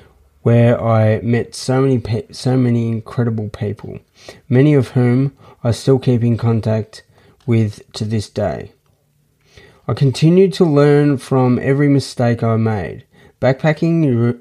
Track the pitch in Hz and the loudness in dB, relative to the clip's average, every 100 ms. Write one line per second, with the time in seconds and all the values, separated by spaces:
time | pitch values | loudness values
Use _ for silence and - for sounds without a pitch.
0 | _ _ _ _ - 117 117 120 113 110 | _ _ _ _ 0 4 4 2 0 2
1 | 110 110 117 117 - - - 131 135 127 | 2 0 0 -2 -4 -8 -4 0 0 0
2 | 104 117 - - 127 131 120 120 117 113 | -2 -6 -8 -8 -2 0 0 0 -2 -6
3 | - - 117 110 104 - 104 101 - - | -6 -4 -4 -4 -8 -8 -8 -8 -12 -16
4 | - _ - - - 127 151 143 120 127 | -20 _ -20 -20 -2 2 4 2 0 0
5 | 123 127 139 - - - 120 110 - 131 | 0 0 -2 -6 -20 -8 -4 -2 0 0
6 | 135 120 120 113 117 113 110 110 101 - | 2 0 0 0 0 0 -2 -4 -4 -14
7 | - _ _ _ - 113 107 - - - | -20 _ _ _ -2 0 0 -4 -16 -10
8 | 107 110 - - 98 60 - _ _ _ | -6 -4 -6 -6 -6 -6 -12 _ _ _
9 | _ _ _ _ _ _ - _ - 113 | _ _ _ _ _ _ -20 _ -8 -2
10 | 139 123 156 180 190 - 175 143 147 147 | -2 2 2 4 4 2 2 4 4 4
11 | 147 139 - 131 127 123 135 139 147 139 | 2 -2 -2 0 2 0 0 0 2 0
12 | - - 117 113 113 113 110 107 71 117 | -2 -2 -2 0 -2 0 -2 -2 -6 -12
13 | - _ _ _ 127 131 156 151 165 165 | -20 _ _ _ -2 0 -2 -2 0 0
14 | 147 117 117 120 | 2 2 0 -2